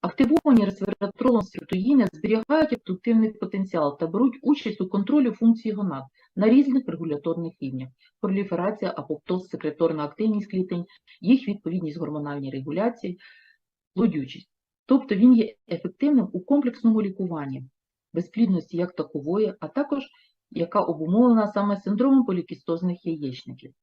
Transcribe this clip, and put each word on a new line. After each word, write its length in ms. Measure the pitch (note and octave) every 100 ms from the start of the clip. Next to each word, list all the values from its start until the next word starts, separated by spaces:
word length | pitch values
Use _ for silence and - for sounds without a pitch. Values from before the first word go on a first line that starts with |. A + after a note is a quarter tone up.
| F#3
Активовані 580 | - B3 D#4+ D4+ A#3
ресвератролом 760 | G3+ F#3+ G3 G3 G3 - B3+ A3+
сиротоїни 640 | F#3+ - - F#3 G#3 C#4+ G3
зберігають 580 | - G#3+ A3 A3+ D4+ D#4
репродуктивний 600 | A#3 - F#3 - A3+ A3
потенціал 680 | G#3+ F#3+ G3 F#3+ E3+ D3 C#3+
та 80 | E3
беруть 320 | F#3+ C4 -
участь 380 | - C#4+ A3+ G#3+
у 80 | F#3
контролі 420 | G3+ G3+ D4 B3
функції 440 | A3 A3+ A3+ A3+
гонад 300 | G#3 G3+ C3+ C3 _ _ -
на 120 | G#3+
різних 400 | C4 C#4 C4 -
регуляторних 640 | F3 E3 D3 E3 E3 E3 -
рівнях: 280 | C3+ C3 C3 _ _ _
проліферація, 760 | F#3+ F#3+ G3 E3+ F#3 G#3+ F#3 -
апоптоз, 520 | C#3 D3+ - F#3 F#3
секреторна 560 | - D3+ D3+ E3 D#3
активність 460 | D3 - A3 G#3 F#3+
клітин, 340 | F#3 F#3 F3 F3 _ _ _
їх 280 | F3 C4 -
відповідність 500 | G3 - F3+ D#3+ D#3
гормональній 520 | D3 D3 D3 C#3+ C3+
регуляції, 680 | C3+ C3+ D#3+ A3+ A#3+ G3 F3+ - - _ _ _ _ _
плодючість. 560 | F#3 A3 D#3+ C3 - _ _ _ _ -
Тобто 280 | C4 C4+
він 180 | G3 A#3+
є 220 | A#3+ A3 - _
ефективним 600 | E3+ F3+ - C#4+ C#4 F#3+
у 80 | F#3
комплексному 600 | - C#4+ B3 A#3+ A3+ A3
лікуванні 640 | G3+ F#3+ F#3 D#3+ C#3 C3 C3 _ _ _ _
безплідності 640 | E3 F3 - A3+ F3+ - E3+
як 180 | F3+
такової, 600 | - D#3 D3+ C#3+ F#3+ G#3+ F#3+
а 80 | D#3
також 360 | - C#4+ C#4 C4+ _ _ _ _
яка 300 | - E3+ F3+
обумовлена 720 | F3 D#3 D#3+ G3 B3 A3+ G#3
саме 240 | G3+ G3+ G3+
синдромом 480 | F#3+ G#3 C4+ C4+
полікістозних 840 | A#3+ F#3 - - - E3 F3+ F3 E3+
яєчників 680 | D#3+ C#3+ B2+ B2 B2+ C3+ _